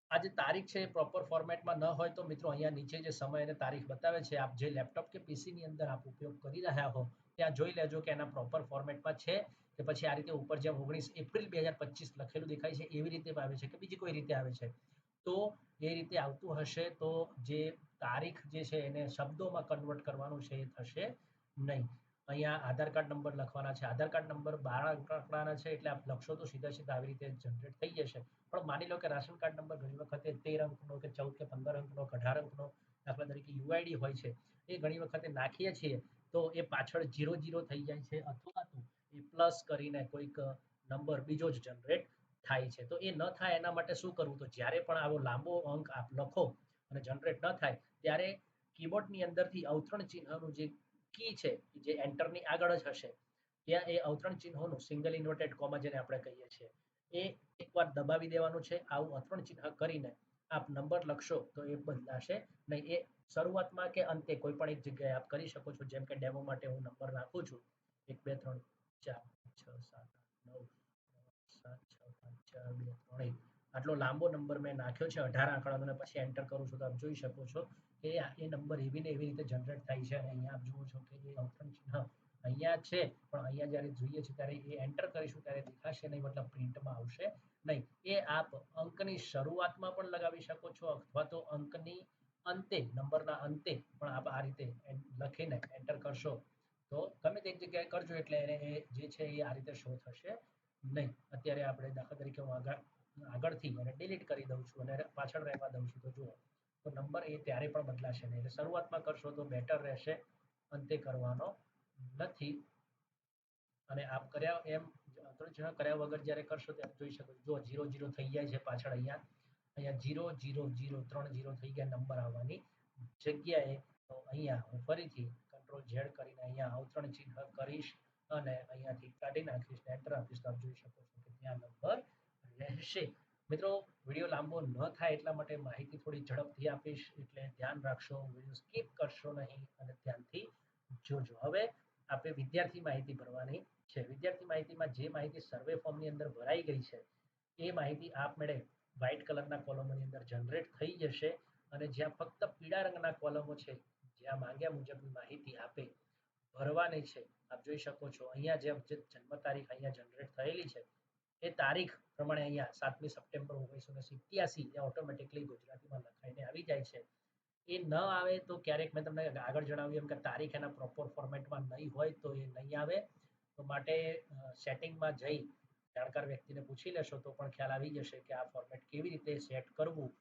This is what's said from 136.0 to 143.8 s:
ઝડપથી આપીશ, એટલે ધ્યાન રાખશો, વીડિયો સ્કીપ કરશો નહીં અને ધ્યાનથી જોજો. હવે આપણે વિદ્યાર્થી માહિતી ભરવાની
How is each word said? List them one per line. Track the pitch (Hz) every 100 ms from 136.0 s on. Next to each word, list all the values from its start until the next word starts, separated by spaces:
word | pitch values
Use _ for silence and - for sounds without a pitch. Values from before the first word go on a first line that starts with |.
| 151 143
ઝડપથી | - 131 143 - 147
આપીશ, | 143 151 143 - -
એટલે | 127 135 135 -
ધ્યાન | 131 147
રાખશો, | 135 127 - 139 135
વીડિયો | 123 135
સ્કીપ | 127 - 226 -
કરશો | - 147 - 147
નહીં | 143 135 139 135 -
અને | 127
ધ્યાનથી | 127 131 120 123 180 220 - _ _ - 127 -
જોજો. | 139 123 117
હવે | 147 185 233 - _ _ -
આપણે | 135 160
વિદ્યાર્થી | 139 131 175 175 175
માહિતી | 160 135 135
ભરવાની | 120 123 127 131 165 - _